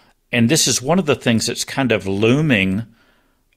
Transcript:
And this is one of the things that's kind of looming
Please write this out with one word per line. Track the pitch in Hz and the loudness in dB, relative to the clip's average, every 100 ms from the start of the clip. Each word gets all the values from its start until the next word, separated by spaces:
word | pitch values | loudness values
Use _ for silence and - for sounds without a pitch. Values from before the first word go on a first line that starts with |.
| _ _ _ | _ _ _
And | 123 117 | 0 2
this | 156 - | 2 0
is | 117 | -2
one | 123 180 | -2 0
of | 151 | 0
the | |
things | 123 131 113 - | 0 0 0 -2
that's | - | -6
kind | - - 131 | -6 -2 0
of | 107 92 | 0 -2
looming | 98 110 135 156 110 95 95 117 _ _ _ _ _ _ | 0 2 2 2 2 2 -2 -6 _ _ _ _ _ _